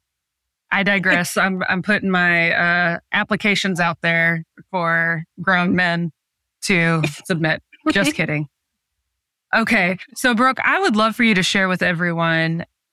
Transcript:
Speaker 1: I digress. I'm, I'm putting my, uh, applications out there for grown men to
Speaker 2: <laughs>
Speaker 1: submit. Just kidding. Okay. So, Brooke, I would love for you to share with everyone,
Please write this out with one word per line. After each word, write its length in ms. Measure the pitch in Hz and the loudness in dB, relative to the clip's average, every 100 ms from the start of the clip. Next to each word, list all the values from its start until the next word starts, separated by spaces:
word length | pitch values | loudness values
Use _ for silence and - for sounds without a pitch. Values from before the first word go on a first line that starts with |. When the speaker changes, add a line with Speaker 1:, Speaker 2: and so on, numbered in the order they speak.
| _ _ _ _ _ _ _ | _ _ _ _ _ _ _
Speaker 1:
I 120 | 185 | -2
digress. 540 | 196 202 185 175 175 - | 0 0 2 0 0 -2
I'm, 260 | 185 185 185 | -2 -2 -4
I'm 140 | 185 | -4
putting 280 | 170 208 190 | 0 0 0
my, 420 | 185 175 170 170 | 0 2 2 2
uh, 460 | - 175 175 175 170 - | 2 2 2 0 -2 -4
applications 680 | 196 208 208 214 196 196 175 | -4 -2 -2 0 0 0 0
out 180 | 170 165 | 0 -2
there 420 | 170 165 165 165 165 - - | -2 0 0 -2 -6 -18 -10
for 540 | 185 170 165 165 165 165 - | -4 -2 0 0 -4 -8 -8
grown 320 | 180 185 180 | -2 0 2
men 380 | 185 175 170 170 - _ _ _ _ | 0 0 0 -4 -8 _ _ _ _
to 400 | - 185 165 165 151 | -2 2 2 2 -2
Speaker 2:
<laughs> 100 | 147 | -6
Speaker 1:
submit. 380 | - 175 156 156 - - 311 | -6 -2 -2 -4 -8 -8 -2
Just 240 | 202 196 | 0 0
kidding. 340 | 302 165 151 151 _ _ _ _ _ _ _ _ _ _ | 0 -2 -4 -6 _ _ _ _ _ _ _ _ _ _
Okay. 440 | 220 226 220 180 185 - | -2 2 2 0 -2 -10
So, 200 | - 262 | -4 0
Brooke, 260 | 226 262 262 | 2 2 0
I 180 | - 311 | 0 0
would 160 | 381 214 | 2 2
love 200 | 220 214 | 2 2
for 80 | |
you 100 | 233 | 2
to 80 | 185 | 2
share 260 | 175 202 190 | 2 0 0
with 140 | 185 | 0
everyone, 840 | 175 170 175 165 165 165 160 165 - _ _ | 0 0 -2 0 0 0 0 -4 -8 _ _